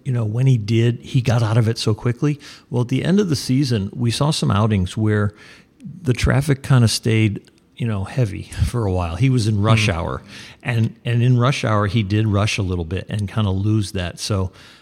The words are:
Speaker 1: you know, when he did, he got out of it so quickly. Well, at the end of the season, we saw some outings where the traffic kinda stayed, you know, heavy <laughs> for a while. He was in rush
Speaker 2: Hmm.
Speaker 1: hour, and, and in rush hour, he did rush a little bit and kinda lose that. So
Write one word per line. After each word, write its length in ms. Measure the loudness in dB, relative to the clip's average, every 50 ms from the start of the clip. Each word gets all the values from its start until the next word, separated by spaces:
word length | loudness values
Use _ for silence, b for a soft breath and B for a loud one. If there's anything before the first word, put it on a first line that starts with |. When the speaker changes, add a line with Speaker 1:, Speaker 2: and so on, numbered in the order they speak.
| _
Speaker 1:
you 80 | -4
know, 120 | -4 -2 -2
when 220 | -2 -2 2 2
he 100 | 4 2
did, 440 | 2 2 0 2 2 2 2 0 -2
he 200 | -6 -2 -2 0
got 220 | 0 2 2 2
out 160 | 2 2 2 2
of 80 | 2
it 120 | 2 0 0
so 160 | -2 -2 -2
quickly. 440 | 0 -2 -4 -2 0 -2 -2 -2 B B B B B B _
Well, 120 | -4 -4
at 60 | -2 -2
the 160 | -2 -2 0
end 140 | 2 2 2
of 100 | 2 0
the 60 | -2
season, 560 | -2 0 0 0 0 2 0 0 -2 -2 -4
we 200 | -4 -2 -2 -2
saw 180 | 0 0 0 0
some 220 | 0 0 0 0
outings 440 | 2 2 2 2 2 0 0 -2 -2
where 380 | -2 0 0 2 2 0 -2 B B B B B B B B B _ -16 -16 -16 -6
the 120 | -4 -4
traffic 500 | -2 0 2 2 2 2 2 0 -2 -2
kinda 240 | 0 2 4 4 4
stayed, 640 | 4 2 0 -2 0 2 2 2 0 0 -4 -10 _ _ _ _ _ _
you 120 | -6 -6 -4
know, 160 | -4 -4 -6
heavy 380 | -4 -2 -2 -2 -2 -4 -8
<laughs> 220 | -12 -10 -4 -2 -2
for 200 | 0 0 0 0
a 60 | 0
while. 240 | 0 0 -2 -2 0
He 120 | 0 2 2
was 200 | 2 2 2 0
in 120 | 0 2
rush 260 | 4 4 4 4 2
Speaker 2:
Hmm. 60 | 0
Speaker 1:
hour, 300 | 0 -2 -4 -4 -6 -8 B B B B B B B B
and, 320 | -6 -4 0 0 0 -2 -2 -6 -6
and 160 | -2 0 2
in 160 | 4 4 4
rush 280 | 4 4 2 0 0 -2
hour, 240 | 0 0 0 0 0
he 160 | 0 0 0
did 240 | 2 0 2 2 2
rush 300 | 2 2 2 0 0 -2
a 40 |
little 220 | -2 -2 -2 -4 -4
bit 220 | -6 -6 -8 -6 -6
and 200 | -6 -6 -6 -4
kinda 220 | -2 -2 0 0
lose 400 | 0 0 2 2 2 2 0 -2
that. 280 | -4 -6 -6 -6 -8 -8
So 320 | -6 -4 -2 -2 -2 -4 B B B B B B